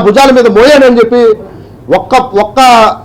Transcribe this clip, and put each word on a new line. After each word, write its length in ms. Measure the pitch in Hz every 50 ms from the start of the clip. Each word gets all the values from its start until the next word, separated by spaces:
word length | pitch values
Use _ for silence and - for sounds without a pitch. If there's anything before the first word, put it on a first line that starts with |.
| 185 196
భుజాల 220 | 202 - 269 269 262 247
మీద 100 | 240 233 202 208
మోయానని 420 | 233 277 294 277 269 254 247 233
చెప్పి 220 | 226 226 240 247 240 226 214 - - - - - - - - - - 120 147 202
ఒక్క, 140 | - - 247 254 240 - 190 202 214
ఒక్క 160 | 208 - 269 262 254 240 233 220 202 - - -